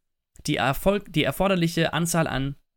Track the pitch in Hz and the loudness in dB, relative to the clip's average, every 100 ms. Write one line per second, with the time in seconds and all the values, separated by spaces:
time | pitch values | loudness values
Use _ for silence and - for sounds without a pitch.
0 | _ _ _ - - - 120 139 190 202 | _ _ _ -10 -4 0 0 2 2 0
1 | - 151 139 147 190 185 170 170 160 151 | -2 0 0 2 0 2 0 0 0 0
2 | 170 170 160 131 135 143 _ | 0 0 0 -2 -4 -8 _